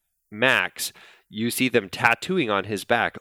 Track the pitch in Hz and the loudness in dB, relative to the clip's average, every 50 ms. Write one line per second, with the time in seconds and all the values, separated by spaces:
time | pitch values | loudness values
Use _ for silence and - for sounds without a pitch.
0 | _ _ _ _ _ _ 107 104 123 131 123 104 90 90 - - - - - - | _ _ _ _ _ _ -4 2 2 4 4 4 2 -2 -4 -8 -10 -10 -10 -14
1 | - - - _ _ _ - 107 113 117 - - 127 127 117 117 98 92 - - | -20 -20 -20 _ _ _ -6 -4 -4 -2 0 0 0 2 2 0 0 -2 -2 2
2 | 123 117 117 - - - 185 185 139 107 104 98 95 104 107 95 - - 120 117 | 2 2 2 2 -2 -4 -2 -2 0 0 0 -2 -2 -2 -6 -6 -2 -2 0 0
3 | 101 85 - - | 0 -2 -6 -10